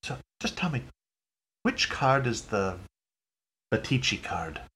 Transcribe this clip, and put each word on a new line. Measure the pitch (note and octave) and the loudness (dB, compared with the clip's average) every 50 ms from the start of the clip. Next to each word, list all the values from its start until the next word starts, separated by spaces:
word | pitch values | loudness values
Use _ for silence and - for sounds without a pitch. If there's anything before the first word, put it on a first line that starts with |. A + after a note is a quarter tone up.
| - | -6
So, | - C3 - - _ _ _ | -8 -8 -8 -10 _ _ _
just | - G#3+ - | -4 -4 -2
tell | - - F3+ | 0 -2 0
me, | D3 A#2+ - - - _ _ _ _ _ _ _ _ _ _ _ _ _ _ | 0 -2 -4 -4 -16 _ _ _ _ _ _ _ _ _ _ _ _ _ _
which | A#3 C4+ - - - | 0 2 2 0 0
card | - - D3+ C3 C3+ C#3 C3 | 0 2 4 4 4 6 4
is | B2+ A2+ A2 - | 2 0 -2 -4
the | - - G#2 G2 F#2+ F#2 F2+ F#2+ - _ _ _ _ _ _ _ _ _ _ _ _ _ _ _ _ | 0 0 2 2 2 -2 -4 -10 -16 _ _ _ _ _ _ _ _ _ _ _ _ _ _ _ _
Batichi | - A2 - - C3+ B2+ C3 - - | 0 0 2 2 0 2 2 2 -2
card? | F2+ - - - E2+ E2 D#2+ D#2 - - - _ | -2 -4 -4 -4 -4 -4 -6 -8 -10 -12 -14 _